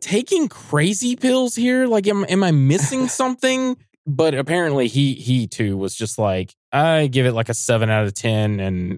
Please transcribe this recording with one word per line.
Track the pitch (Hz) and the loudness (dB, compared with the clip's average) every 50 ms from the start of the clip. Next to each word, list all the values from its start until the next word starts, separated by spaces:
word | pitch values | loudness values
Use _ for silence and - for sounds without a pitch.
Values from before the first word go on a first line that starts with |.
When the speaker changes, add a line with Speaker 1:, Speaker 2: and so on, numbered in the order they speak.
Speaker 1:
taking | - - 190 214 - - 392 349 311 208 | -4 -2 -2 -2 0 0 0 0 0 -2
crazy | - - - - - 147 151 185 208 190 - 247 247 | -4 -10 -8 -2 0 0 2 0 0 -2 -2 -4 -2
pills | 240 - 254 254 262 254 240 - | 0 0 2 2 2 0 -2 -2
here? | - 240 247 254 254 262 | -2 0 2 2 2 2
Like, | 247 226 214 190 | 2 2 2 2
am, | 208 208 202 196 | 2 0 0 0
am | - 180 190 196 | 0 2 2 4
I | 180 | 4
missing | 160 143 135 135 151 190 143 - 262 262 262 | 4 4 4 4 2 2 0 -2 -2 -2 -2
Speaker 2:
<laughs> | 247 - - | -2 -2 -2
Speaker 1:
something?" | 262 254 254 - - 262 262 262 262 254 247 - _ _ _ _ _ | -2 -2 -2 0 0 0 0 0 -2 -2 -4 -6 _ _ _ _ _
But | 151 143 131 160 160 139 | -4 -2 0 0 2 0
apparently | 131 139 143 165 180 175 156 139 139 127 113 | 0 -2 0 0 0 0 0 2 0 0 0
he, | 104 135 143 135 127 | 2 2 2 2 0
he | - - 120 127 127 113 | -2 -2 0 0 0 0
too | 92 - - 113 101 98 | -2 -4 -2 -2 -2 -2
was | 98 98 95 - | -2 -4 -6 -6
just | - 113 104 - | -6 -8 -6 -4
like, | - 107 101 92 92 90 - - _ _ _ - | -2 -2 0 0 -2 -4 -6 -10 _ _ _ -2
I | 139 151 165 160 156 151 | 0 2 2 2 2 0
give | 139 123 135 127 | 0 2 2 2
it, | 127 117 | 2 0
like, | 113 113 - | 0 -2 -2
a | 117 | -4
seven | - - - 120 113 113 110 | -4 -2 0 0 2 2 0
out | 107 107 107 | 0 0 0
of | 101 98 | -2 -4
ten, | - - 117 110 107 107 104 104 98 | -4 -4 -2 0 0 0 0 -2 -2
and | 95 95 92 90 90 90 92 | -2 -4 -4 -4 -4 -6 -8